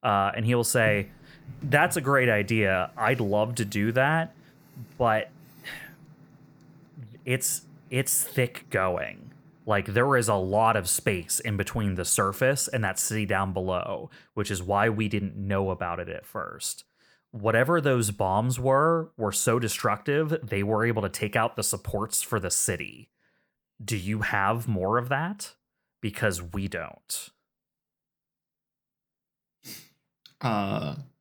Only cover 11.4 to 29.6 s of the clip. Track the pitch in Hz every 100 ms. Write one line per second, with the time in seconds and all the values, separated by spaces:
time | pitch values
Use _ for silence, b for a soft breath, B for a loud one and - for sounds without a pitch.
11.4 | - 101 101 123 104 92 87 - 98 98
12.4 | 131 139 - 131 107 95 - 110 104 98
13.4 | 95 92 92 90 - 98 - B B -
14.4 | 101 95 90 101 113 107 110 104 98 101
15.4 | 98 98 98 92 90 87 85 82 - -
16.4 | 58 - - - - b b b b 117
17.4 | 104 113 131 170 143 127 107 101 95 95
18.4 | 120 123 127 135 156 165 160 - 107 98
19.4 | - 120 117 - 113 104 - 143 156 160
20.4 | 113 98 101 110 117 113 98 - 110 117
21.4 | 117 - 110 101 - 104 104 - - 113
22.4 | 90 - - 87 - 58 - _ _ _
23.4 | _ _ _ _ 101 113 92 107 104 104
24.4 | 98 117 117 101 95 117 120 135 165 202
25.4 | - - _ _ _ _ 110 - 110 87
26.4 | 87 95 98 87 78 - _ - - _
27.4 | _ _ _ _ _ _ _ _ _ _
28.4 | _ _ _ _ _ _ _ _ _ _
29.4 | _ _